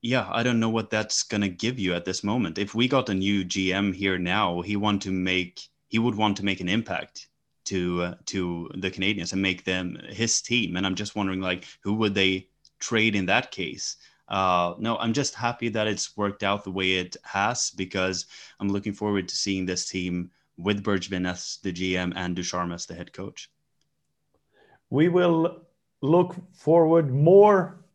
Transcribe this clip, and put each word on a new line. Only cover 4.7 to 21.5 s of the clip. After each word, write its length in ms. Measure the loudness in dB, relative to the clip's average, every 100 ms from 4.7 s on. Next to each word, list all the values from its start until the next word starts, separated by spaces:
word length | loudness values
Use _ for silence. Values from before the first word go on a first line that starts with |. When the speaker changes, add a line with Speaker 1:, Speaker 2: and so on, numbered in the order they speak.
| 0
Speaker 1:
want 240 | 0 0
to 100 | 0
make, 560 | -2 0 0 -2 -8 -20 _ _
he 100 | 0
would 180 | 0 2
want 200 | 0 0
to 80 |
make 160 | -2 -2
an 80 | -2
impact 600 | -2 -2 -8 -8 -16 -20 _ _ _ -6
to, 360 | -2 -2 -2
uh, 120 | -4 -6 -8
to 440 | -4 -4 -4 -8
the 160 | -6 -6
Canadiens 420 | -2 -2 -2 -4
and 100 | -2
make 220 | -2 -2
them 340 | -2 -4 -4 -8 -14
his 340 | -4 -2 -2
team. 340 | 0 -2 0 -2
And 100 | -2
I'm 80 |
just 220 | -2 -4 -2
wondering, 240 | -2 -2
like, 240 | -2 -4 -6 -12
who 120 | -4
would 200 | 0 2
they 340 | 4 2 2 -4 _ _ _
trade 360 | -2 2 2
in 120 | 2 2
that 240 | 2 0
case? 460 | -8 -8 -8 -10 -12 -18 _ _
Uh, 480 | 0 4 4 2 -2
no, 180 | -4 -2
I'm 140 | 0
just 220 | 0 -2
happy 340 | -2 -4 -2 -2
that 160 | 0 0
it's 300 | -2 -6 -2
worked 260 | -4 -2
out 220 | -2 -2
the 60 | -2
way 240 | -2 0
it 220 | 0 -2 -10
has, 460 | -6 0 0 0 -4
because 560 | -4 -6 -2 -2 -2 -8 -16 -20 -6
I'm 120 | -2
looking 240 | -2 -4
forward 340 | -4 -2 -2 -2
to 80 | -6
seeing 300 | -4 -2 -2
this 220 | -4 -4
team 420 | -4 -4 -4 -6 _ _ -6
with 260 | -2 -2
Bergevin 460 | 0 -2 -2 -4 -4
as 300 | -4 -10